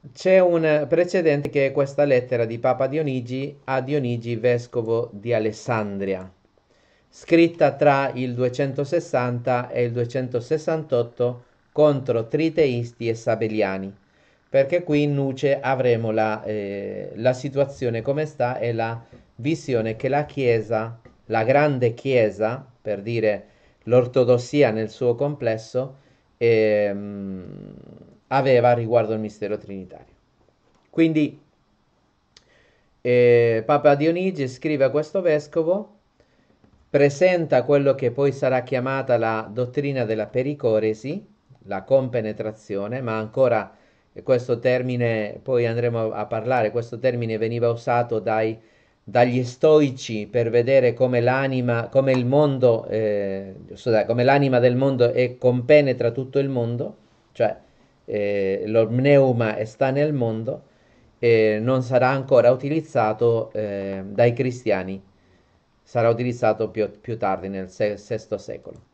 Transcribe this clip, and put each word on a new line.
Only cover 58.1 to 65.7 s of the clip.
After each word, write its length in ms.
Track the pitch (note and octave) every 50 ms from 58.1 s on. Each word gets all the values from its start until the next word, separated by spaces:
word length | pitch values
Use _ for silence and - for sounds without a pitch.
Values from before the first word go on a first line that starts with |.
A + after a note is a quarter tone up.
| A2 G#2 G#2 G2+ G2+ G2+ G2 F#2+ F#2+ - -
lo 200 | G#2+ A2 A2+ A2+
pneuma 800 | G#2+ A#2 B2+ C3 C#3+ C#3+ C#3 C3+ C3 B2 A#2 A#2 G#2+ G#2+ G#2+ A2
sta 280 | A2+ - _ C#3 C3+
nel 200 | C3 C#3+ D3 D#3
mondo, 520 | D3+ C3+ A#2+ A2+ A2 A2 A2 A2 - - _ _ _ _ _ _ _ _ _ _ _ _
eh, 380 | - A#2 A#2 A2 A2 G#2+ G#2+ G#2+
non 220 | A2 B2 C3 B2+ B2+
sarà 260 | A#2 C3 B2 B2+ B2+
ancora 420 | C3+ C3+ C3 A#2 C3+ A#2+ A#2 A#2+
utilizzato, 960 | C3 C3 - C#3 D3+ D#3+ D#3 - - B2 A2 G#2+ A2 A2 A#2+ A#2 A2+ A2+ A2 - _
eh, 500 | G#2+ G#2+ G2+ G2+ G2 G2 G2 G2 F#2+ F#2+
dai 280 | G2+ G#2 A2 A#2+ B2 A#2+
cristiani, 680 | B2+ B2+ B2+ A#2+ A#2+ - A2 G2 F#2 F#2 F#2+ F#2+ F#2+ - _ _ _ _ _ _ _ _ _ _ _ _ _